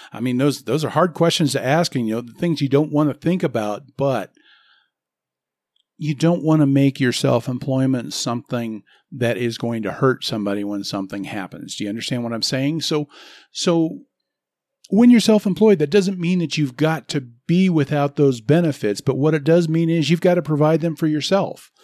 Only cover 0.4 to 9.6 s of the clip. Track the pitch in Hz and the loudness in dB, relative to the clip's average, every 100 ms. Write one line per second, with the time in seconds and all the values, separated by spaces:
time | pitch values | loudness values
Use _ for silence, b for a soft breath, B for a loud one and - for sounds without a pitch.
0.4 | 143 139 - 139 143 147 180 - 170 - | 0 0 -2 -2 -2 0 0 2 0 2
1.4 | 151 123 123 151 175 135 113 113 120 - | 0 0 0 0 0 -2 -2 -4 -6 -6
2.4 | 175 156 139 139 151 147 151 127 160 180 | -4 -2 0 0 2 0 0 0 -2 -2
3.4 | 170 117 104 104 - - 139 123 92 _ | -2 -2 -4 -6 -10 -4 -2 -2 -4 _
4.4 | b b b b b _ _ _ _ _ | b b b b b _ _ _ _ _
5.4 | _ _ _ _ _ _ 151 135 165 175 | _ _ _ _ _ _ -6 0 0 2
6.4 | 156 156 143 139 139 135 127 - 135 123 | 2 4 4 4 2 2 -2 0 0 0
7.4 | 120 123 - 131 131 127 113 - - 120 | -2 -6 -4 -2 0 -2 -4 -8 -6 -6
8.4 | - 123 117 107 b b b 127 120 110 | -6 -6 -6 -10 b b b -4 -4 -2
9.4 | 120 113 | -4 -4